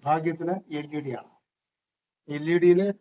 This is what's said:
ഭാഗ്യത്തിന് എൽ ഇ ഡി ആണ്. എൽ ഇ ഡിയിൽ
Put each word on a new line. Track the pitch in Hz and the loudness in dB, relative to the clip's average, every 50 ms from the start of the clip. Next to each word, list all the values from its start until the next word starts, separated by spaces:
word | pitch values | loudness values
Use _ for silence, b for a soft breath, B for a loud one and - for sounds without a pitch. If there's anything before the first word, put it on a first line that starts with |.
| - | 0
ഭാഗ്യത്തിന് | 139 156 160 160 170 160 160 165 170 185 | 0 0 0 0 -2 -4 -4 -4 -6 -6
എൽ | 196 - - 151 147 147 147 151 | -6 -8 -8 -8 -8 -8 -8 -8
ഇ | 151 | -8
ഡി | 147 139 | -8 -8
ആണ്. | 120 110 - - _ _ _ _ _ _ _ _ _ _ _ _ _ _ _ _ _ _ _ - | -10 -10 -12 -18 _ _ _ _ _ _ _ _ _ _ _ _ _ _ _ _ _ _ _ -10
എൽ | 147 147 151 160 170 | -8 -6 -2 0 0
ഇ | 180 | 4
ഡിയിൽ | 170 175 175 180 196 202 196 - | 6 6 6 6 4 0 -2 -6